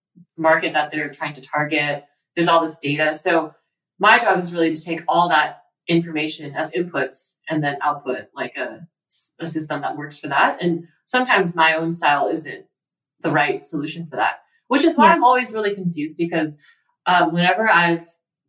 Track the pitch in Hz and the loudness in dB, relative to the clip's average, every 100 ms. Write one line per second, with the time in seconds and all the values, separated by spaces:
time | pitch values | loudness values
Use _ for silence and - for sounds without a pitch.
0 | _ - _ - 160 160 165 151 151 151 | _ -20 _ 0 4 4 2 -2 -2 -6
1 | 147 - 147 - - 151 151 151 147 143 | -8 -8 -10 -10 -6 -4 -2 -2 -2 -6
2 | - _ _ - 170 165 160 - 147 151 | -10 _ _ -2 2 4 2 -2 -4 0
3 | 151 151 180 165 156 - _ _ _ - | 0 0 0 0 -2 -10 _ _ _ 0
4 | 185 240 214 185 170 170 160 156 170 165 | 4 4 4 0 0 0 0 0 -6 -6
5 | - 151 175 156 147 - _ _ - 170 | 0 2 4 2 0 -6 _ _ 0 0
6 | 170 156 156 - 143 143 - 180 175 - | 0 -4 -4 -6 -8 -6 -4 -4 -4 -4
7 | - - - - - 156 143 139 147 143 | -4 -4 -6 -8 -4 -2 -2 -2 -4 -4
8 | - - - - - - - - - _ | -6 -8 -10 -10 -10 -8 -10 -10 -20 _
9 | _ - - - 165 160 147 147 135 147 | _ -12 -12 -8 -6 -6 -6 -6 -6 -8
10 | 147 - 147 143 147 - 175 170 - _ | -10 -12 -4 2 2 2 -2 -2 -6 _
11 | - 254 247 202 175 165 160 160 165 170 | -2 0 2 2 2 2 2 2 -2 0
12 | 156 143 - - - - - _ _ _ | 0 2 0 -2 -6 -12 -18 _ _ _
13 | _ _ 165 147 180 - - 156 151 170 | _ _ -2 0 0 -2 -6 -6 -6 -10
14 | - - - - _ _ - 269 330 - | -10 -4 -4 -4 _ _ -2 2 4 6
15 | 320 339 240 254 233 220 202 196 175 147 | 6 8 6 4 0 -4 -4 -4 -4 -4
16 | 156 - 170 170 151 - _ _ _ _ | -6 -4 -2 -2 -4 -6 _ _ _ _
17 | - 180 160 170 180 190 220 175 170 170 | 0 2 2 2 2 2 4 4 4 0
18 | - - _ _ | -4 -20 _ _